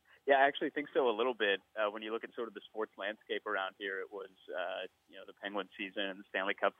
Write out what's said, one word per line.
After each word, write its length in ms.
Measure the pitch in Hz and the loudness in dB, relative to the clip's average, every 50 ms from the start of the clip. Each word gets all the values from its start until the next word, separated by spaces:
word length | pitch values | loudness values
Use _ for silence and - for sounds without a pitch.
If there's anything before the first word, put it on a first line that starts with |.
| _ _ - - _ | _ _ -20 -4 _
Yeah, 100 | - 139 | 6 6
I 100 | 135 135 | 8 8
actually 240 | 143 143 - 170 143 | 6 4 2 -2 -2
think 180 | - 151 147 - - | -2 -2 -4 0 2
so 160 | 165 139 123 | 4 4 4
a 80 | 110 | 4
little 180 | 104 120 127 123 | 4 2 2 2
bit. 260 | 104 110 101 98 95 - _ - 107 | 2 4 4 4 2 0 _ -4 0
Uh, 120 | 107 104 | 0 0
when 120 | 104 110 110 | 0 -2 -4
you 100 | 107 110 | -4 -4
look 120 | 113 - | -4 -4
at 100 | 113 - | -6 -6
sort 140 | - 117 113 | -6 -6 -6
of 60 | 101 | -8
the 60 | 104 - - | -10 -14 -8
sports 240 | - 107 107 - _ - | -6 -4 -4 -4 _ -6
landscape 480 | 95 101 107 - _ - 113 104 - | -6 -6 -6 -6 _ -6 -4 -4 -2
around 300 | 107 104 95 95 95 95 - | -2 -2 -2 -2 -4 -4 -6
here, 220 | 107 98 95 95 | -6 -4 -4 -4
it 100 | 92 - | -6 -8
was, 240 | 107 98 95 92 92 _ - - | -8 -10 -12 -12 -16 _ -14 -8
uh, 360 | 73 90 87 90 92 95 95 92 _ _ _ _ | -6 -4 -4 -4 -4 -6 -8 -10 _ _ _ _
you 80 | - | -20
know, 60 | 95 98 | -18 -18
the 80 | 98 95 _ | -18 -14 _
Penguins 300 | - 101 101 101 95 92 - - | -10 -6 -4 -4 -6 -6 -8 -8
season 240 | 104 92 90 107 101 | -8 -6 -4 -4 -4
and 160 | 98 92 95 | -4 -4 -8
the 60 | 101 _ | -10 _
Stanley 260 | - 101 95 101 101 | -4 -2 -2 -2 0
Cup 200 | - - 101 - _ | 0 0 0 2 _